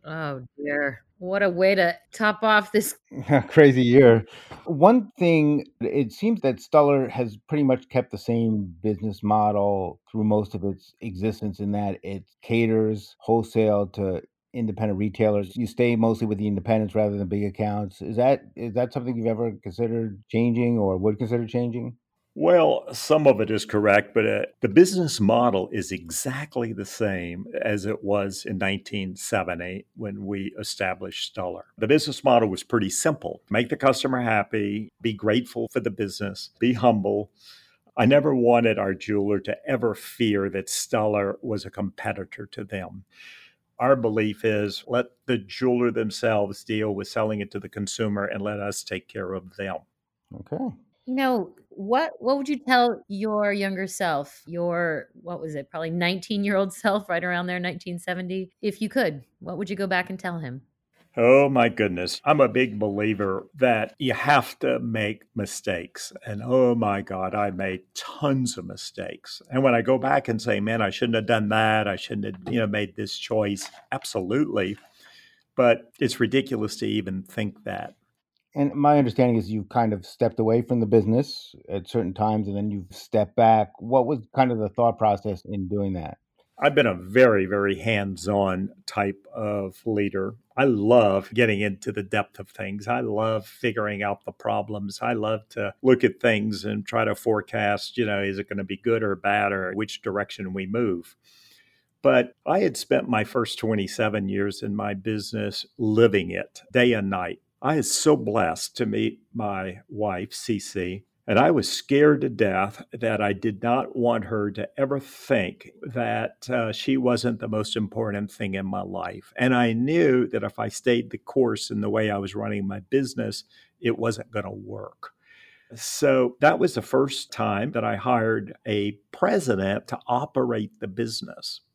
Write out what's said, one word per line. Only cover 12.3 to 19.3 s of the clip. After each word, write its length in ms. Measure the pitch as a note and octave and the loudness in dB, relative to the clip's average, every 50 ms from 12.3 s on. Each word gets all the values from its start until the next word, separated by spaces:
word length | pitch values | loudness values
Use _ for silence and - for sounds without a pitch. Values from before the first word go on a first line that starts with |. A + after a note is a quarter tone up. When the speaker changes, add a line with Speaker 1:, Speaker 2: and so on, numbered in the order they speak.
| _ _ | _ _
Speaker 2:
caters 720 | - - A#2 A2+ A#2 A2 A2+ A2 A2 G#2+ A2 G#2+ G#2 - _ _ | -6 -2 0 2 2 4 2 2 2 0 -2 -4 -8 -16 _ _
wholesale 680 | - - A2+ A#2 A2 A2+ - A2+ A2 G#2+ G#2 G2+ G2+ F#2 - | -2 0 2 2 2 0 0 2 2 4 2 2 0 -2 -4
to 260 | - G2 F#2+ F2+ E2+ - _ _ _ _ _ - | -4 -4 -4 -4 -6 -8 _ _ _ _ _ -8
independent 440 | B2+ A#2 A2 G#2 G2+ A2 G#2+ G2 F#2 | -4 -4 -4 -4 -4 -4 -4 -2 -2
retailers. 580 | G#2 G#2+ G2 - A2+ G#2+ G#2 G#2 G2+ F2+ - | -4 -4 0 2 2 2 2 0 -2 -4 -6
You 100 | - A#2+ | -6 -6
stay 300 | G#2 - - B2 A#2+ A#2+ | -6 0 2 2 2 4
mostly 300 | A2 A2+ A2+ A2 G#2+ A#2 | 4 2 2 2 0 -2
with 100 | G#2+ G#2+ | -4 -2
the 100 | G2 G#2+ | -2 -2
independents 480 | G#2 G2+ G2 F2 - A2+ A2 G#2+ G2+ - | -2 -2 -2 0 0 2 2 2 0 0
rather 220 | A2 G#2+ G#2 G2+ | 0 0 0 0
than 100 | G2+ G2+ | -4 -4
big 180 | F2+ G2+ G2+ G#2 | -4 -4 -2 -4
accounts. 580 | G2+ G2 - G#2+ G#2+ G#2 G#2 G#2 F#2+ - - | -4 -4 -2 -4 -2 -2 -4 -4 -6 -8 -10
Is 140 | G2 E2 A2 | -10 -6 -2
that, 260 | A2 B2 C3 C#3 - - - _ | 2 2 2 2 2 -2 -14 _
is 200 | - A#2 A#2 G2 | -10 -8 -4 -2
that 180 | B2 B2 A#2+ | -2 -2 -2
something 240 | - C#3+ A#2+ B2 B2 | -2 -6 -6 -4 -4
you've 100 | A#2 A2 | -2 -2
ever 260 | A2+ | -2